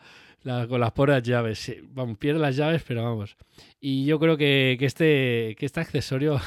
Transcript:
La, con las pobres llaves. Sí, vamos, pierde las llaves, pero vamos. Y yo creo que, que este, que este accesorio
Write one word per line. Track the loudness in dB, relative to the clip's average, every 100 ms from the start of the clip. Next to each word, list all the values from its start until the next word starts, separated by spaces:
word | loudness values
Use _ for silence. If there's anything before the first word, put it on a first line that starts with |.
| -20 -20 -20 _
La, | -8 -6 -2
con | 0
las | 0
pobres | 2 2 2
llaves. | 2 0 -2 -6
Sí, | -10 -12
vamos, | -14 -10 -8 -4
pierde | -2 0
las | 0 0
llaves, | 0 -2 -2
pero | -4
vamos. | -4 -4 -8 _ -20 -20 -20 _
Y | -4 -2 0
yo | 2
creo | 2 4
que, | 4 4 4 2
que | -2
este, | 2 2 4 2 0 -2 -6
que | -6
este | -6
accesorio | -4 -4 -4 -2 0 0